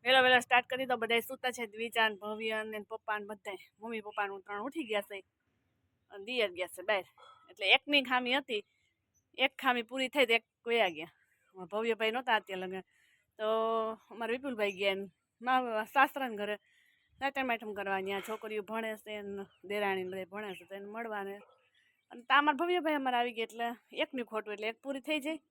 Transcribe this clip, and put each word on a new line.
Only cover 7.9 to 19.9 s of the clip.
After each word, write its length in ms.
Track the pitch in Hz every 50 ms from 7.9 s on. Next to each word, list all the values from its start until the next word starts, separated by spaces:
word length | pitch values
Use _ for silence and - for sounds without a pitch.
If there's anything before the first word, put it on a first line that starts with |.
| 294 277
ખામી 320 | 262 240 254 254 254 240 254
હતી, 300 | 285 269 - 240 208 - _ _ _ _ _ _ _ _ _ _ _ _ _ _ -
એક 140 | 254 277 _ -
ખામી 200 | 262 269 247 240
પૂરી 260 | 226 220 247 262 262 247
થઈ 180 | - 294 262
તો 60 | 226
એક 120 | 233 226 _ _ _ _ _
વયા 220 | 233 233 233 208 180
ગયા. 220 | 160 151 165 160 _ _ _ _ _ _ _ _ _ 190 185 175
ભવ્યભાઈ 380 | 202 214 226 233 226 220 226 220
નહોતા 240 | 220 254 254 247 226
અત્યારે 280 | 214 208 - 190 185
લગન, 200 | 190 185 190 190 185 _ _ _ _ _ _ _ _ _ _ -
તો 80 | 214 214 220 220 220 226 226 226 220 220 220 220 _ _
અમારા 260 | - 214 233 220 233
વિપુલભાઈ 360 | 254 269 285 247 214 208 202
ગયા 220 | 185 180 202 196 190
ને 160 | 196 196 190 _ _ _ _ _ _
મા 440 | 226 247 262 254 254 240 220 214 220
સાસરાને 520 | - - 285 269 277 - 285 269 247 220
ઘરે 220 | 202 208 202 208 208 _ _ _ _ _ _ _ _ _ _ _ _
નાતમ 320 | 262 277 269 269 262 254
આઠમ 240 | 233 220 233 214 202
કરવા. 280 | 202 196 196 196 190
ત્યાં 200 | 190 190 196 196
છોકરીઓ 400 | 190 - 220 220 - 220 214 214
ભણે 340 | 202 - 220 226 226 220 214
છે 260 | 208 - 214 214 208
ને 240 | 202 202 202 202 196 - _ _ - 185
દેરાણી 360 | 202 208 208 196